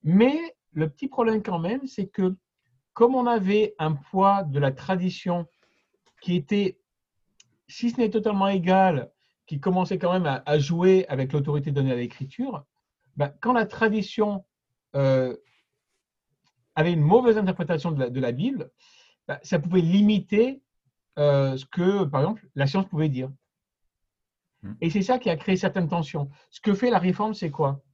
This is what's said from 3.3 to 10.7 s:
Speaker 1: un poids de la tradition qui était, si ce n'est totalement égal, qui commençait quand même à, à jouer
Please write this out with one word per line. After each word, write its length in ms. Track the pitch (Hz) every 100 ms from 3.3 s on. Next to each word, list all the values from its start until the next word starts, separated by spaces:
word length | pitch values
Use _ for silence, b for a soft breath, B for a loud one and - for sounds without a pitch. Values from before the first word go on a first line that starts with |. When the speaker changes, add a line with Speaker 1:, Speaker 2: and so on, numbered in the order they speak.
| 233 190 208 208 -
Speaker 1:
un 160 | 156
poids 500 | 147 - 190 196 196
de 140 | 170 139
la 140 | 139
tradition 760 | 131 - 185 180 180 185 175 170 _ _ _ _ _ _ _
qui 140 | - 175
était, 440 | 139 202 196 - _ _ _ _ _ _ _ _ _
si 220 | - 240
ce 100 | 233
n'est 100 | 226
totalement 380 | 226 214 202 196
égal, 640 | 196 170 190 190 147 - _ _ _ _
qui 120 | 143
commençait 380 | 185 180 185 185
quand 160 | 175
même 120 | 185 160
à, 160 | 127 -
à 120 | 151
jouer 480 | 139